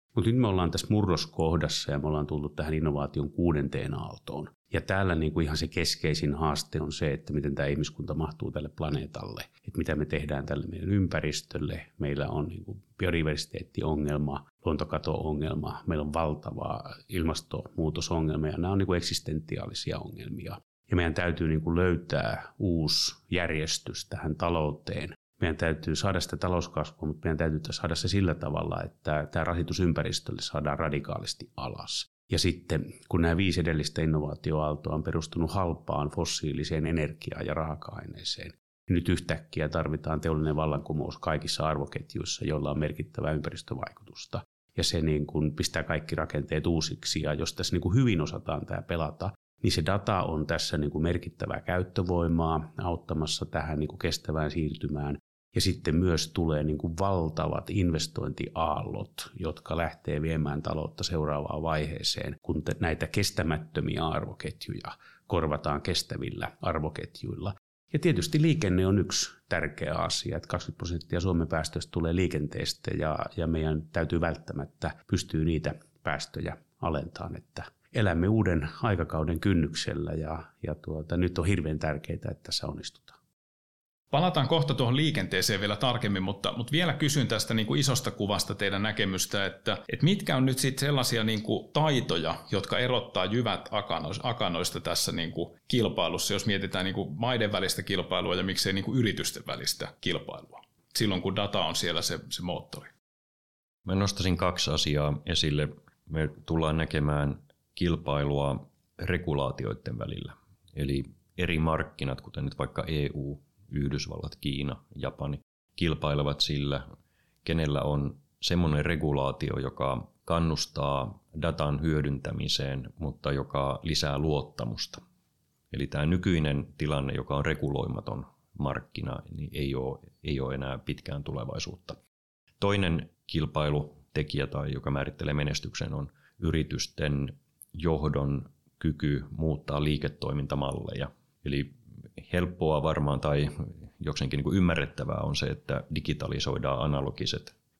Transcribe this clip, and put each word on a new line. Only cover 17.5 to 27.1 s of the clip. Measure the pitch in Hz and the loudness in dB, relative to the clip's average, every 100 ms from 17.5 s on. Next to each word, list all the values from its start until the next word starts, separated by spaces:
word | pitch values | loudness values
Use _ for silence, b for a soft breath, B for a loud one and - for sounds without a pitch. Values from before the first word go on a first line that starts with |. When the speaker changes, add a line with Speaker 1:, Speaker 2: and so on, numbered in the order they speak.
| - - - 78 78 - 82 78 78 78 | -8 -6 0 0 0 0 2 2 2 0
Speaker 1:
ja | 82 | 0
nämä | 90 | 2
on, | 98 | 2
niin | 95 | 4
kuin, | 90 | 2
eksistentiaalisia | - - - 78 - - - - - - | 0 -4 -2 -4 -4 -6 -6 -6 -4 -6
ongelmia. | - 104 - - - 101 _ _ _ | -6 -10 -8 -8 -8 -10 _ _ _
Ja | 92 | 2
meidän | 85 | 2
täytyy, | 76 87 76 82 | 2 2 2 2
niin | 78 | 2
kuin, | 80 85 | 4 4
löytää | 90 85 - 73 57 - - - | 6 4 2 0 0 -2 -8 -4
uusi | 104 82 76 - - - _ | 0 2 4 2 0 -4 _
järjestys | 90 85 78 76 - - - - | 0 2 0 0 -2 -4 -10 -8
tähän | 76 78 76 | -6 -4 0
talouteen. | 85 85 76 76 - 80 - - _ _ | 2 4 2 0 -6 -6 -6 -10 _ _
Meidän | 82 82 | 0 2
täytyy | 85 76 - 76 | 2 0 0 0
saada | 98 90 | 2 2
sitä | - 78 | -2 -2
talouskasvua, | 92 90 82 - 78 - | 2 2 0 -2 -4 -4
mutta | 78 | -4